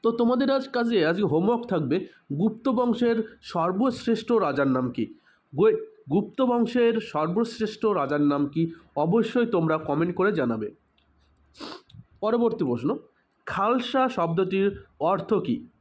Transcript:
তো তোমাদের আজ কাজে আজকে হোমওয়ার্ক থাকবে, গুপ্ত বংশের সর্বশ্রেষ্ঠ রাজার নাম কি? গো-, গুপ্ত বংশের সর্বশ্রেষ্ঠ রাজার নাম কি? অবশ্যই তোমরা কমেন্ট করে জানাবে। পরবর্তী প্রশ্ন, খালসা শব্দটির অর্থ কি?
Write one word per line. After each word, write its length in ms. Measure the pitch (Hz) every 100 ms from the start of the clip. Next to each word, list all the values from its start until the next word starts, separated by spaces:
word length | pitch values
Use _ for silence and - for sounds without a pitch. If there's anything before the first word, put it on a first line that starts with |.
তো 80 | 233
তোমাদের 400 | 233 233 247 269
আজ 180 | 269 269
কাজে 380 | 240 233 233 156
আজকে 160 | 175
হোমওয়ার্ক 440 | 202 151 196 240 233
থাকবে, 400 | 180 139 165 - - _
গুপ্ত 360 | 143 208 214 269
বংশের 680 | 240 247 233 240 226 220 -
সর্বশ্রেষ্ঠ 880 | - 175 170 185 262 - - 226 -
রাজার 360 | 233 165 135 139
নাম 220 | 127 123
কি? 160 | 120 107 - _ _ _ 135
গো-, 200 | 214 - - - -
গুপ্ত 320 | 160 - -
বংশের 580 | 254 240 233 247 233 220
সর্বশ্রেষ্ঠ 880 | - 147 156 185 233 - 214 - 220
রাজার 340 | 190 143 147
নাম 260 | 147 143 143
কি? 240 | 151 165 165 _ -
অবশ্যই 500 | 160 220 220 247 233
তোমরা 320 | 190 160 156
কমেন্ট 380 | 156 143 170 175
করে 160 | 190
জানাবে। 380 | 170 123 110 104 - _ _ _ _ _ _ _ - - - _ - - _
পরবর্তী 440 | 208 233 233 233
প্রশ্ন, 340 | 143 120 131 220 - _ _ _ -
খালসা 600 | - 202 254 247 269 254
শব্দটির 720 | 240 170 165 185 190 196 196 - _
অর্থ 340 | 156 190 -
কি? 320 | 208 - 117 - _